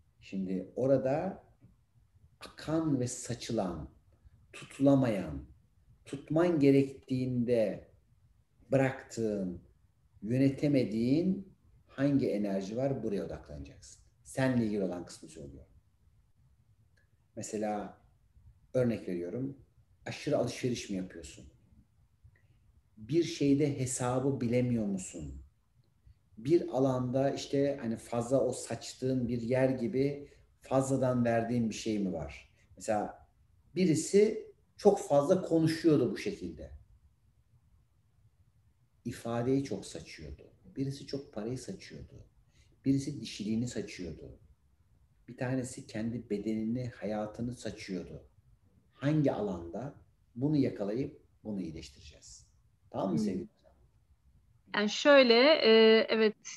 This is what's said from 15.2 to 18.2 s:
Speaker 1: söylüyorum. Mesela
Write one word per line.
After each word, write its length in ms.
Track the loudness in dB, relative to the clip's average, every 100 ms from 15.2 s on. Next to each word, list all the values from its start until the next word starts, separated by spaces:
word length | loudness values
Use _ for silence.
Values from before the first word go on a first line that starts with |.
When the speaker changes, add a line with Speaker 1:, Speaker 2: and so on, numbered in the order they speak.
| -18
Speaker 1:
söylüyorum. 420 | -16 -16 -18 -20 -20 _ _ _ _ _ _ _ _ _ _ _ _ _ _ _ -14
Mesela 680 | -10 -6 -4 -4 -8 -14 _ _